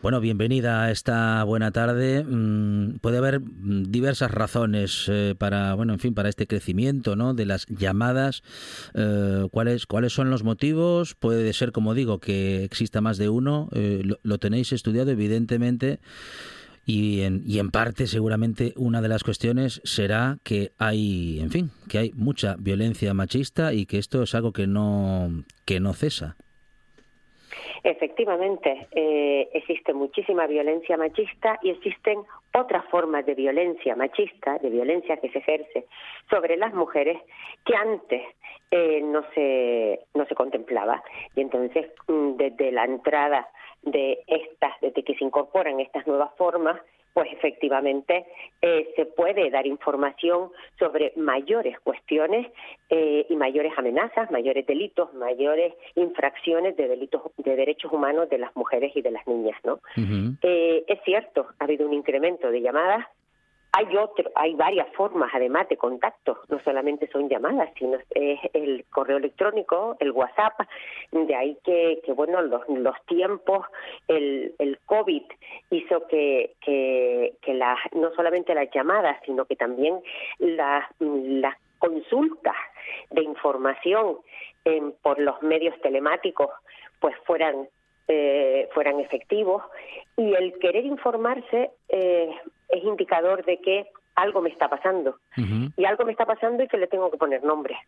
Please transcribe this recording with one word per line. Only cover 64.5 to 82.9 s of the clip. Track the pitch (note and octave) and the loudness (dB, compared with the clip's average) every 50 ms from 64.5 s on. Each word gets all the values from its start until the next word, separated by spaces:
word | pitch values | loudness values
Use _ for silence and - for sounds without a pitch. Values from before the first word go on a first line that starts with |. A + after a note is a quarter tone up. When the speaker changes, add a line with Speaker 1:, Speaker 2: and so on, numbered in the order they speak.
| E3 | 2
Speaker 2:
varias | C#3+ D#3 - G3 F3 D3+ - - | 2 2 2 2 0 -2 -2 -2
formas, | - G3 G3+ G3 F3+ C#3+ A#2+ - | -2 -2 -2 0 -2 -2 0 0
además, | C3 B2+ B2 C3 E3 G3 - | 0 0 2 0 0 0 0
de | D3+ | -2
contacto. | - - A#2+ B2+ B2 - G#3+ - _ _ - A#2+ - - _ | -4 -4 -8 -4 -2 -4 -4 -4 _ _ -4 -4 -4 -4 _
No | D3 C#3 - | -6 -2 -2
solamente | - C3+ C3+ C3 D3 D3 D3 D#3+ - - | -2 0 0 0 -2 -2 -2 -6 -4 -2
son | C#3 C#3+ C#3 | -4 -2 0
llamadas, | C3 A2 A#2 D#3 E3+ F3+ - - - - | -2 -2 0 -2 0 0 -2 -4 -4 -6
sino | C3 B2+ C3 B2+ - _ | -4 -2 -2 -4 -6 _
es | - - C#3+ C#3+ C#3+ C#3+ - - _ | -2 0 0 0 -2 -2 -6 -2 _
el | D#3 D3+ C#3+ C3+ B2 - _ | -2 0 0 -4 -4 -6 _
correo | - - C3+ C3+ C#3 C#3 | -2 -2 0 0 0 0
electrónico, | C3+ C#3+ _ - F#3+ G#3 A3 A3 F3+ - D#3+ F3 G3+ A3+ A#3 - | 0 -4 _ 0 -2 0 0 -2 -2 0 0 0 0 -4 -4 -2
el | D3 C#3+ | -4 -2
WhatsApp. | B2 C3 B2+ B2 - - G#3 - - - - _ - - - - - - - _ - | 0 0 0 0 2 2 2 2 0 -2 -8 _ -8 -18 -16 -16 -16 -16 -16 _ 0
De | D#3+ D#3+ D#3 C#3+ | 0 2 2 2
ahí | B2 C3 C#3+ D3 - _ | 0 0 -2 -4 -4 _
que, | - F3+ E3+ E3 E3 D#3+ - - | 2 2 4 4 2 2 0 -2
que, | - C3 | -4 0
bueno, | B2 D3+ D#3+ F3 F#3 E3+ | 0 0 0 2 0 2
los, | C#3+ A#2 A#2+ - - | 0 0 -2 -2 -2
los | C#3+ C3 B2 C3 B2+ - _ | -2 0 0 0 0 -2 _
tiempos, | - E3+ E3+ F3+ F#3+ G3+ F#3 - - F#3+ G3 F#3 - - - - - - - _ - | -2 0 0 2 0 -2 -2 0 0 0 0 0 -4 -14 -14 -14 -14 -16 -18 _ 0
el, | D#3+ D#3 D3 C#3+ C3+ C3+ - - - _ | 2 2 2 0 -2 -2 -4 -6 -4 _
el | D3 C#3+ C#3 - _ | -2 -2 -2 -6 _
covid | - G3+ G#3+ G#3+ G3 E3 C#3+ - - - _ - - - - _ _ | 0 0 2 2 2 0 -2 -4 -10 -20 _ -18 -18 -18 -20 _ _
hizo | F3+ E3 E3 - F#3 E3+ E3 - | -4 -4 0 0 -2 -2 0 0
que, | - D#3 D3 C#3+ C3+ B2+ A#2 - - _ | 0 2 2 2 2 2 0 -2 -6 _
que, | - - C#3+ C#3 C3 C3 C3 B2+ B2 B2 B2 B2 B2 A#2+ - _ | -2 -2 0 0 2 2 2 2 2 2 2 2 0 -2 -2 _
que | - - C3 | -6 -4 -2
las, | C3 B2+ B2 B2 B2 - - - | 0 2 0 0 0 -4 -4 -2
no | E3 D#3+ E3 E3 | 0 0 0 0
solamente | - E3 E3 E3+ F3+ F3 - E3+ | 0 0 2 2 0 0 0 0
las | D3+ C#3 - - | 0 0 0 -2
llamadas, | C#3+ C3 D#3 F#3+ G#3+ G3 D#3 C#3 - - | -2 2 2 2 2 2 2 0 -2 -6
sino | - C3+ C3 C3 | -4 -4 -4 -2
que | _ C3+ | _ -2
también | - A#2+ A#2+ B2 B2 C#3+ D#3 F3+ F#3 - - - - - - - _ | -2 -2 -4 0 0 0 0 0 -2 -6 -12 -12 -12 -10 -12 -6 _
las, | F3+ F3 E3 D#3+ D3+ C#3+ C#3+ C#3+ D3 - - _ | 0 0 0 0 0 2 2 0 0 -4 -6 _
las | D#3+ D3+ D3 C#3 C3 C3 C3+ C3+ C3+ C3+ C3+ - _ _ _ _ | -2 0 0 -2 -2 0 0 0 0 0 -2 -4 _ _ _ _
consultas | - E3+ E3 D#3 D#3 - - B3+ D4+ D#4+ D#4+ - - - - - - - - - - - | 0 0 0 -2 -2 0 2 2 2 2 0 0 -2 -2 -2 -2 -8 -12 -16 -16 -14 -12